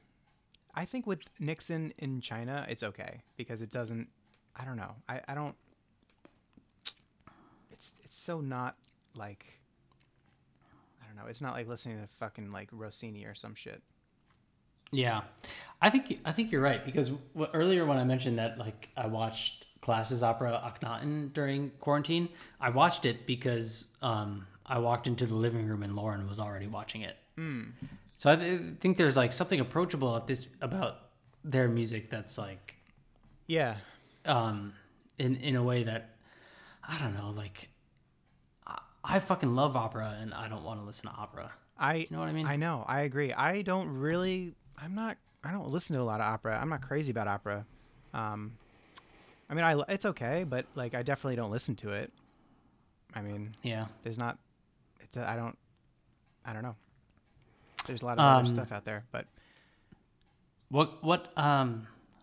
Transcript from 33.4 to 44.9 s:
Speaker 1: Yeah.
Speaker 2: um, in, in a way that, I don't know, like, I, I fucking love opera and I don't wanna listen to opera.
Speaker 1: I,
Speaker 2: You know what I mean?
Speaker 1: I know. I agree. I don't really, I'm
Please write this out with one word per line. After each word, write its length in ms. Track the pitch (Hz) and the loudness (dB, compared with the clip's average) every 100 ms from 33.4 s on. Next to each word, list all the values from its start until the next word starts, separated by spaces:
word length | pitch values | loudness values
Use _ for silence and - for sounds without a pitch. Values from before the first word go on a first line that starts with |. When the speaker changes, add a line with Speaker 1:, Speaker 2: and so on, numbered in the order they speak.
| - | -2
Speaker 1:
Yeah. 300 | 160 127 104 - - - - | 2 2 -2 -10 -20 -20 -6
Speaker 2:
um, 480 | 160 127 113 104 101 - - _ - - | 4 4 4 0 -6 -12 -20 _ -14 -2
in, 180 | 127 127 | 0 2
in 180 | 143 | 2
a 80 | 127 | 2
way 220 | 123 123 | 4 2
that, 320 | 113 113 - - - - - - - - - | 0 -2 -6 -20 -20 -20 -20 -20 -20 -16 -8
I 120 | 156 | -4
don't 160 | 127 | -2
know, 160 | 98 104 | -2 -6
like, 380 | 104 98 - - _ _ _ _ _ _ _ _ _ - | -6 -8 -12 -18 _ _ _ _ _ _ _ _ _ -12
I, 120 | - - - | -12 -14 -10
I 140 | - 190 | 2 2
fucking 340 | - 180 131 | 2 2 4
love 220 | 127 147 131 | 4 4 2
opera 400 | 113 113 107 107 | -2 -2 -6 -6
and 140 | 110 | -8
I 140 | - 110 | -8 -8
don't 160 | 110 | -8
wanna 180 | 80 107 | -8 -8
listen 240 | 104 - 107 | -6 -8 -8
to 40 | |
opera. 380 | - 107 - - - _ - | -10 -12 -10 -14 -14 _ -2
Speaker 1:
I, 180 | 143 160 | 0 0
Speaker 2:
You 100 | 165 | -2
know 80 | 160 | -4
what 80 | 160 | -2
I 40 | |
mean? 140 | 156 156 | -2 0
Speaker 1:
I 100 | 143 | 0
know. 280 | 170 139 - | 0 -2 -2
I 140 | 135 | 0
agree. 300 | 147 135 139 | 0 0 -2
I 300 | - 147 196 | 0 0 0
don't 260 | 190 185 160 | 0 -2 -2
really, 680 | 131 147 175 185 185 175 - - - | -2 0 2 0 -2 -4 -12 -20 -14
I'm 180 | 156 | -8